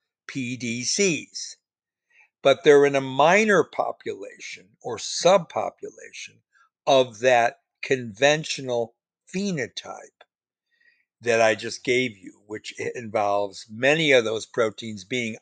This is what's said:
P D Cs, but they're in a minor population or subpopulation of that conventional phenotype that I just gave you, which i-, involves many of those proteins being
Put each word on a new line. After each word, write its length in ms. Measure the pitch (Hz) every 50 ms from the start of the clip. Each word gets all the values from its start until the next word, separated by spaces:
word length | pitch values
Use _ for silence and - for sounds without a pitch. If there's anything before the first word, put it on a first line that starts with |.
| _ _ _ _ _
P 320 | - - 139 127 120 127 123
D 260 | 127 120 113 120 123
Cs, 760 | - - - 202 190 160 120 104 - _ - - - - _ _ _ _ _ _ _ _ _ _ _ _ _ _ _ _ _
but 220 | - 139 135 - -
they're 220 | 156 143 143 143
in 100 | 143 139
a 60 | 135
minor 640 | 135 131 131 135 143 160 180 202 226 220 202 175 -
population 1080 | - - - - 120 - - - 113 104 98 98 101 98 _ - - - - - 95 113 _
or 160 | _ 131 117 101
subpopulation 1400 | - - - - - 170 190 196 165 - - 113 98 - - _ - - - - - - - - - - - _ _ _ _ _ _ _ _ _ _
of 340 | - 143 135 131 120 110 104
that 400 | 117 131 127 120 117 120 - _ _ _ _ _
conventional 1120 | - - 139 131 123 117 98 - 131 143 147 156 156 - - - 135 127 123 120 117 113 _ _ _ _ _ _ _ _ -
phenotype 920 | 185 202 202 185 151 120 95 - - - 95 98 104 - - _ _ - _ _ _ _ _ _ _ _ _ _ _ _ _ _ _ _ _ _ _
that 220 | 110 117 113 113
I 140 | 113 110 110
just 280 | 104 110 117 - - -
gave 340 | - 123 123 127 123 107 98
you, 240 | 90 - - _ _
which 280 | _ 107 107 - - - -
i-, 120 | 110 117 117
involves 720 | 131 120 110 101 110 104 101 101 101 101 101 95 - - -
many 420 | 110 110 123 135 151 160 160 147
of 120 | 135 127 113
those 220 | 110 110 110 -
proteins 580 | - - - 117 110 101 - - 113 110 101 92
being 340 | 98 120 127 120 110 110 -